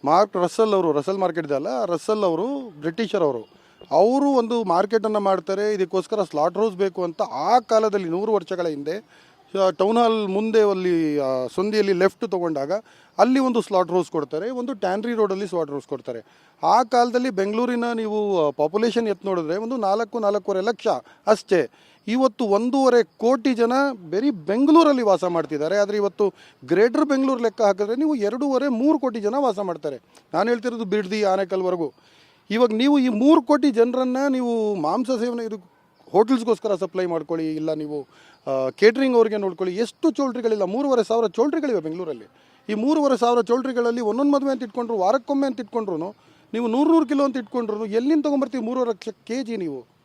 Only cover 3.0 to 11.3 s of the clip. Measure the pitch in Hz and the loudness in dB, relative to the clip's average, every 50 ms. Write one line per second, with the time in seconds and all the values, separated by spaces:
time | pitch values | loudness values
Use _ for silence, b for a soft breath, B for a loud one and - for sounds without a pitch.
3 | 226 - - 196 165 143 127 117 107 _ b b b b b b b - 139 160 | -4 -2 0 0 0 0 0 -4 -10 _ b b b b b b b 0 4 4
4 | 190 226 254 277 285 285 277 247 233 220 240 233 226 185 170 175 202 202 226 220 | 4 4 4 2 2 2 2 2 0 0 -2 -2 0 0 2 0 2 2 0 -2
5 | 208 220 214 208 202 196 190 185 165 - 190 196 208 214 214 190 190 160 - 190 | 0 0 -2 0 2 0 0 0 -2 -4 -4 -2 -2 -4 -2 -2 -4 -2 -2 -4
6 | - - 220 208 190 - - 151 151 175 170 196 220 226 185 180 196 190 175 190 | -4 -2 -4 -4 -4 -2 0 0 0 0 0 0 -2 -2 0 -2 -4 -4 -2 -4
7 | 180 175 160 - 208 - 117 127 151 185 233 254 226 - 226 220 220 214 196 202 | -6 -6 -4 -6 -6 -6 -4 -6 0 2 2 2 4 4 2 2 2 2 0 -2
8 | 185 165 165 185 208 220 214 196 170 - 185 180 175 165 151 143 143 151 175 208 | -2 -2 -4 -4 0 0 0 0 0 -4 -6 -4 -2 -4 -4 -4 -6 -8 -8 -8
9 | - b b b b b b b b _ - 190 190 185 156 - 185 208 226 233 | -10 b b b b b b b b _ -2 0 0 0 2 0 0 2 4 4
10 | 240 226 226 220 208 190 190 202 220 226 214 226 214 202 196 185 185 180 175 165 | 4 2 2 0 -2 -2 -2 -2 -2 2 4 4 4 4 2 0 0 0 0 0
11 | 160 151 147 147 139 131 | 0 0 0 0 0 0